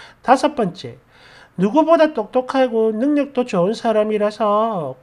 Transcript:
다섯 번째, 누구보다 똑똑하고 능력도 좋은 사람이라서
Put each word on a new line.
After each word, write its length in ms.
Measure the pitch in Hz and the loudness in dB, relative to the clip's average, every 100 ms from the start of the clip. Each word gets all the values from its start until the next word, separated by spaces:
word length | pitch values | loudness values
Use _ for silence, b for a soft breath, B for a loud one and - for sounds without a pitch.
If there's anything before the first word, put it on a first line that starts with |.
| B B | B B
다섯 320 | - 247 294 294 | 2 2 2 -2
번째, 420 | 190 - 120 120 _ b b b b - | -4 -6 -16 -18 _ b b b b -2
누구보다 560 | 202 285 311 330 302 | 2 2 4 4 4
똑똑하고 800 | 269 208 254 254 269 254 226 220 | 0 -4 -4 -2 0 0 0 0
능력도 520 | 214 285 294 277 254 247 | 0 0 0 -2 -4 -2
좋은 280 | 185 180 | 0 0
사람이라서 1200 | 220 233 214 214 214 208 208 214 208 226 196 139 - | 0 0 0 0 0 -2 -2 0 0 0 -4 -8 -10